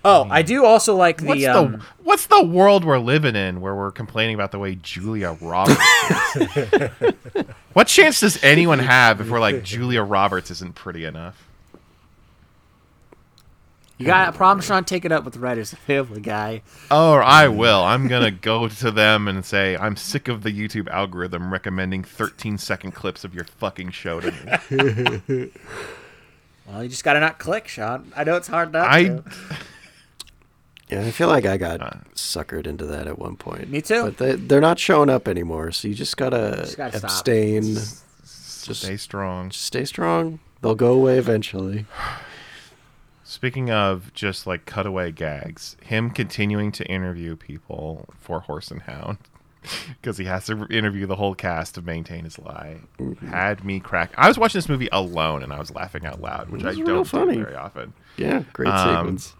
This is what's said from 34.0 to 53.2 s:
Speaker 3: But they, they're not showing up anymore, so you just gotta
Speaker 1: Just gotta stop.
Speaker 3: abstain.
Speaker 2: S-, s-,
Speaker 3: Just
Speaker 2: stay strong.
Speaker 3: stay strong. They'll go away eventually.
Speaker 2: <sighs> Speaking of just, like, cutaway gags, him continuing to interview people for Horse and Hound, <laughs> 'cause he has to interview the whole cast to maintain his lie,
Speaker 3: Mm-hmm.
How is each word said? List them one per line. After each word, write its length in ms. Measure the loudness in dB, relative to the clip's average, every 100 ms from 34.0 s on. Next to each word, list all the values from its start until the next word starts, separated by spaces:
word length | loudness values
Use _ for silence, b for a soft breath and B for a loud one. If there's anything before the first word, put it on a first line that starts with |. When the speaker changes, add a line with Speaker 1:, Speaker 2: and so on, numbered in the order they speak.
Speaker 3:
But 140 | -2 -2
they, 160 | -2
they're 260 | -2 2 4
not 200 | 6 2
showing 280 | 2 4 4
up 200 | 2 0
anymore, 420 | -4 -4 -6 -6
so 160 | -6 -8
you 80 |
just 220 | -6 -8 -4
gotta 400 | -2 -2 -2 -4
Speaker 1:
Just 200 | -8 -10
gotta 220 | -10 -8
stop. 120 | -6
Speaker 3:
abstain. 680 | -4 0 2 2 0 -2 -4
Speaker 2:
S-, 260 | -8 -14 _ _
s-, 400 | -20 -20 -20 -18 -12
Speaker 3:
Just 160 | -10
Speaker 2:
stay 140 | -8 -10
strong. 560 | -10 -8 -8 -8 -10
Speaker 3:
stay 320 | -10 -6 -6
strong. 560 | -6 -4 -2 -2 -2 -8 _ _
They'll 140 | -2
go 180 | 2 4
away 260 | 4 4 2
eventually. 680 | 2 -2 -2 -8 -6 -8 -10
Speaker 2:
<sighs> 1300 | -10 -10 -10 -16 -20 -20 -20 -20 _ _ _ _ _
Speaking 480 | -20 -8 -8 -6 -2
of 420 | 0 0 -2 -8
just, 300 | -8 -6 -6 -8
like, 200 | -8 -8
cutaway 460 | -8 -6 -4 -6
gags, 640 | -6 -8 -8 -12 -16 -20 -20
him 260 | -6 -4 -4
continuing 600 | -6 -8 -4 -2 -2 -4
to 120 | -6 -8
interview 500 | -6 -6 -8 -10 -12
people 720 | -16 -18 -14 -12 -10 -12 -18 -20
for 200 | -10 -10
Horse 300 | -8 -12 -12
and 120 | -16
Hound, 360 | -14 -14 -12 -12 _ _ _ _
<laughs> 440 | -14 -14 -14 -12
'cause 140 | -10 -8
he 80 | -6
has 200 | -8 -6
to 180 | -8 -4
interview 380 | -4 -2 -4 -6
the 100 | -4
whole 180 | -4
cast 400 | -4 -6 -6 -8
to 80 | -10
maintain 400 | -10 -10 -10 -12
his 160 | -14 -16
lie, 380 | -16 -16 -16 -18 -20 -12
Speaker 3:
Mm-hmm. 260 | -12 -12